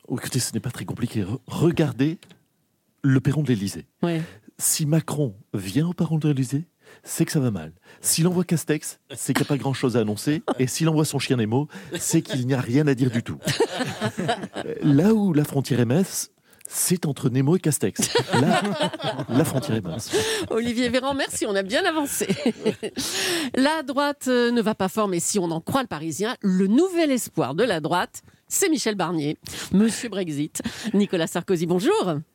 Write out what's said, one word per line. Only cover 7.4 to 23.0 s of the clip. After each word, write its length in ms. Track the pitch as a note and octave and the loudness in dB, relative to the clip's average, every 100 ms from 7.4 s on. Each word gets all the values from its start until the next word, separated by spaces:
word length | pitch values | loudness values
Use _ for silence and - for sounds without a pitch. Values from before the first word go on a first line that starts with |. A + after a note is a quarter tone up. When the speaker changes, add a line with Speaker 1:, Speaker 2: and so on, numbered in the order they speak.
Speaker 1:
va 100 | B2+ | 0
mal. 220 | G2 D#2 - - - | -2 -8 -16 -20 -8
S'il 260 | - - E3+ | -2 2 2
envoie 180 | F3+ | 2
Castex, 560 | F3+ E3 - D#3 - - - | 0 0 0 -2 -4 -14 -16
c'est 200 | B2+ - | -8 -2
qu'il 80 | B2+ | 0
n'y 60 | C3+ | 2
a 0 | |
pas 80 | C#3+ | 0
grand-chose 400 | C#3 B2+ C3 A#2 | 0 0 2 2
à 20 | |
annoncer. 420 | G#2+ G#2+ - D3+ - - | 0 0 0 -2 0 0
Et 80 | B2+ | 0
s'il 220 | - D#3+ | 0 2
envoie 160 | D#3 | 2
son 140 | D#3 C#3 | 2 0
chien 180 | - B2+ | 0 2
Nemo, 320 | G#2+ B2 D3+ F#3+ - F3 | 2 0 -2 -8 -10 -8
c'est 240 | - E3 | 0 0
qu'il 240 | E3 G3 B2 | 0 -2 0
n'y 80 | |
a 60 | C#3 | 0
rien 260 | - C3 D3+ | 2 2 4
à 80 | |
dire 160 | B2+ B2+ | 2 2
du 120 | A#2 | 0
tout. 140 | - D2+ - - - F#4 G3 - A3 - | -4 -6 -4 0 0 -2 -6 -4 -4 -2
<laughs> 640 | F3+ G#3+ - - - - | -2 -2 -4 -8 -8 -2
Là 300 | D#3 C#3 G3 | 4 6 6
où 180 | A3 G3+ | 4 4
la 120 | D3 | 2
frontière 360 | D3 C#3 B2 A#2+ | 2 0 0 2
est 40 | |
mince, 460 | A2+ C#3+ F#3+ - - _ _ _ - | 2 2 0 -4 -10 _ _ _ -10
c'est 380 | - - F3+ D#3+ | -4 0 0 -2
entre 220 | C3+ B2+ | -2 0
Nemo 280 | B2+ C3+ F#3 | 2 2 2
et 40 | |
Castex. 500 | D#3+ C#3+ G2+ - - B4 - - | 2 0 0 0 0 0 2 2
Là, 220 | - - G#3 - - - - - - | 4 2 0 -2 -2 -4 -6 -6 -2
la 160 | A#2+ | 0
frontière 320 | D#3+ C3 - A2+ | 2 0 -2 -4
est 40 | |
mince. 260 | F#2 A2+ - G4+ A4 A4 F4 | -4 -8 -2 -2 0 -2 -2
Speaker 2:
Olivier 380 | A3+ A#3 A#3 B3 | -2 -2 0 0
Véran, 260 | B3+ C4 | 0 0
merci, 300 | C#4 E4+ - A3+ | -2 -2 -2 -2
on 80 | |
a 80 | G3 | -2
bien 220 | F#3+ C4+ | 0 0
avancé. 440 | F#4+ D#4+ C#4+ - - F#3+ A#3+ - A3 - A3 | 0 0 -2 -2 -2 0 0 -2 -2 -2 -6
<laughs> 600 | - | -6